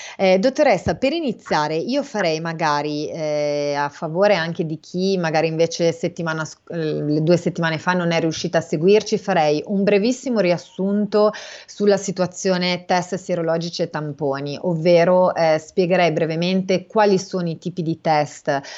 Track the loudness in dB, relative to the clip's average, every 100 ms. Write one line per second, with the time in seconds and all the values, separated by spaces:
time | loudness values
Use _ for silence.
0 | -14 0 2 4 2 2 2 2 0 -2
1 | -2 -2 -4 -6 -2 -2 0 -2 -2 -4
2 | -4 -2 -2 -2 -4 -2 0 0 -2 -4
3 | -6 -6 -4 -2 -2 -2 -2 -2 -4 -6
4 | -6 0 2 2 -2 -4 -6 -8 -8 -4
5 | -2 -2 0 0 0 0 0 0 -2 0
6 | -4 -4 -6 -4 -6 -12 -12 -6 -4 -4
7 | -2 0 2 2 0 -2 -2 -2 -2 0
8 | 0 0 0 -2 -2 -2 -2 0 4 4
9 | 2 -4 0 2 2 2 0 0 2 2
10 | 2 -2 -2 0 0 0 -4 -6 -2 -2
11 | 0 2 2 0 -10 -18 -14 0 2 2
12 | 0 -2 -4 -2 0 0 0 -2 0 0
13 | 0 -6 -4 -2 0 -2 -2 -6 -6 -6
14 | -8 -4 -4 -4 -6 -6 -4 0 4 6
15 | 6 4 4 4 2 2 0 -2 2 2
16 | 2 2 -2 -2 0 0 0 -2 0 2
17 | 4 2 0 -6 -4 -6 -8 -6 -4 -2
18 | 0 0 0 -4 -4 -4 -4